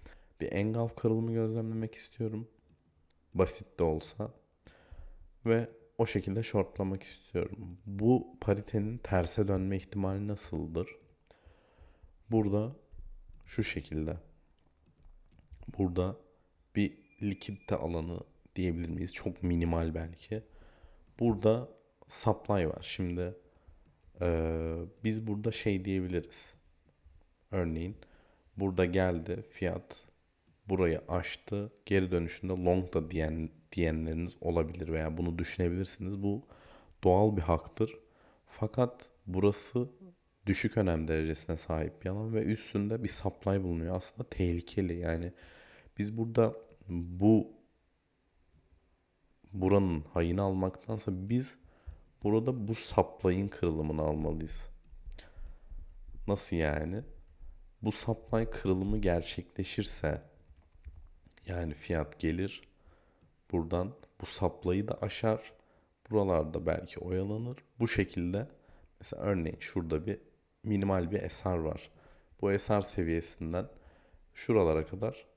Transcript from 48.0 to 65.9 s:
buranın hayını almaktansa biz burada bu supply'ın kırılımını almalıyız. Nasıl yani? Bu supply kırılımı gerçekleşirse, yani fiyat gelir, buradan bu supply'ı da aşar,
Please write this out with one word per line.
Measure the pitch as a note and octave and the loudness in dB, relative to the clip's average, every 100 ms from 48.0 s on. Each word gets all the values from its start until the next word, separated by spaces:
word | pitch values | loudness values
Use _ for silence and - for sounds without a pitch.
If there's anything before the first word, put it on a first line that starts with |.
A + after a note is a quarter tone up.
| _ _ _ _ _ _ _ _ _ _ _ _ _ _ - | _ _ _ _ _ _ _ _ _ _ _ _ _ _ -10
buranın | F#2+ F#2 G2+ F#2+ D#2+ D2 | 0 6 6 6 2 -2
hayını | F2 E2+ F#2 | 0 2 2
almaktansa | G2 F#2+ F#2 - - A2 - F#2 G2 | 2 2 0 -4 -8 -6 -4 -4 0
biz | A#2+ C3+ - - _ - - - - | 0 -2 -8 -20 _ -18 -18 -20 -4
burada | G#2 A2 A#2+ B2+ G#2 | 2 2 2 -2 -2
bu | A2+ | -4
supply'ın | - - F#2 - F#2 F2+ G2+ | 0 4 4 2 2 2 0
kırılımını | - F2 D#2 D#2 D#2 | -2 0 0 0 0
almalıyız. | D#2 D#2 D#2 D#2 D#2 - - - - - - - - - - - - - - - - - - | 0 0 0 -2 -4 -8 -12 -16 -20 -18 -16 -16 -16 -12 -12 -14 -14 -12 -12 -16 -14 -6 -2
Nasıl | G2+ - E2+ | -2 0 2
yani? | D#2 D2+ D#2+ G2 D3 - - - - - - - | 2 2 -2 -6 -8 -14 -20 -18 -16 -16 -20 -6
Bu | G#2 | -4
supply | - - A2 - A2+ A2+ | -2 -2 -4 -2 0 0
kırılımı | - F#2+ F#2 G2 G#2+ | 0 0 2 2 2
gerçekleşirse, | F#2 E2+ E2 - F2 - F#2 - G2+ - D#2 D2 - - - - - - - - - - - - - | 4 2 0 -6 -8 -6 -4 -2 -4 -2 -2 -2 -6 -20 -20 -20 -20 -20 -20 -20 -20 -20 -20 -16 -6
yani | F2 D#2+ | -4 -4
fiyat | D2+ - E2+ D2+ - | -4 -2 0 -2 -2
gelir, | E2 E2 F#2+ - - _ - - _ _ _ _ - | -2 0 -2 -6 -18 _ -20 -20 _ _ _ _ -4
buradan | F2+ E2 F2 F#2+ - - - | -2 0 0 -2 -8 -20 -14
bu | - | -10
supply'ı | - F2+ - F2+ F#2 G2+ | 0 0 0 0 0 0
da | - | -4
aşar, | A#2 - A2+ A2 - - _ _ _ | -4 0 0 0 -4 -20 _ _ _